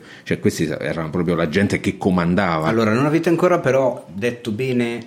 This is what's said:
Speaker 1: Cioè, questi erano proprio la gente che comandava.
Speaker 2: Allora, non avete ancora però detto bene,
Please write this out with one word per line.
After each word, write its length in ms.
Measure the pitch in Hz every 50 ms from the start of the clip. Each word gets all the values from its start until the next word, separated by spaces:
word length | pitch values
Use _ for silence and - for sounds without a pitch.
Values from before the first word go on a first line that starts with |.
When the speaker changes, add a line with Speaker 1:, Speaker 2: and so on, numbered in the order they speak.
| - - - - -
Speaker 1:
Cioè, 160 | - - -
questi 240 | - 101 - - 82
erano 480 | 76 73 - - 71 - 82 80 78
proprio 240 | 71 90 82 87 85
la 140 | 80 85 80
gente 300 | 73 98 104 101 95 -
che 200 | - 101 - -
comandava. 680 | - 101 92 90 85 85 90 95 101 90 82 80 78
Speaker 2:
Allora, 280 | - 113 113 113 107 110
non 120 | 123 143
avete 240 | 151 151 165 165 180
ancora 300 | 170 160 175 180 175 165
però 480 | - 131 123 135 131 - - - - -
detto 380 | 82 98 113 120 120 - - 113
bene, 560 | 104 107 131 131 123 120 120 117 117 113 117